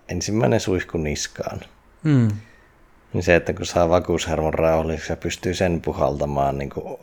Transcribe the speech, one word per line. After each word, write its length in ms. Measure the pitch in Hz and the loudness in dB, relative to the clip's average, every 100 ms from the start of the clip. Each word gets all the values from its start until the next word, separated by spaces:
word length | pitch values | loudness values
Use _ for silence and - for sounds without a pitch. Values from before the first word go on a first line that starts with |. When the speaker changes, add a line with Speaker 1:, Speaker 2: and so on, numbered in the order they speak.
| - | -8
Speaker 1:
ensimmäinen 500 | 90 - 107 127 113 | -6 -2 0 2 2
suihku 380 | - 92 - 85 | 0 -2 -2 -4
niskaan. 600 | 76 71 - - - 98 - _ _ _ | -4 -4 -8 -8 -10 -10 -14 _ _ _
Speaker 2:
Mm. 240 | 156 139 110 101 - - _ _ _ _ _ | 2 4 4 0 -8 -20 _ _ _ _ _
Speaker 1:
Niin 100 | 90 | -2
se, 120 | 87 87 | 4 4
että 180 | - | 4
kun 120 | - 87 | -4 -2
saa 240 | 90 85 | 2 4
vakuushermon 640 | 87 85 82 - 78 78 | 4 2 -2 0 0 0
rauhalliseksi 580 | 78 80 80 80 78 - | 2 2 2 0 -4 -6
ja 60 | 85 | -6
pystyy 360 | 85 - 90 | -6 -4 -4
sen 280 | 87 92 82 | 0 0 0
puhaltamaan, 760 | - 73 69 71 71 71 69 69 | -2 0 0 0 -2 0 0 -2
niin 120 | 69 | -6
kuin 280 | 151 - 135 | -8 -10 -10